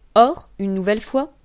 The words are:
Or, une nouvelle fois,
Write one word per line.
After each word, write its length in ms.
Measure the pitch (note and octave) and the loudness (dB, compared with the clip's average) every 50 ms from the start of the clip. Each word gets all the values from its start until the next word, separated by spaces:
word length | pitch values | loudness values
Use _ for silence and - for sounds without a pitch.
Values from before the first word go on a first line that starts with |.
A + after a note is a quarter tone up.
| _ _ - | _ _ 4
Or, 360 | A3 A#3+ C4+ F4 - - _ - - | 4 4 4 2 -4 -12 _ -10 -8
une 160 | G3 G3 F#3+ | -6 -4 -4
nouvelle 260 | F#3+ F#3 G3+ G#3+ G#3+ | -2 -2 -2 -2 -2
fois, 320 | - - - C4 D4 D#4 _ _ | -4 -4 -4 -4 -4 -4 _ _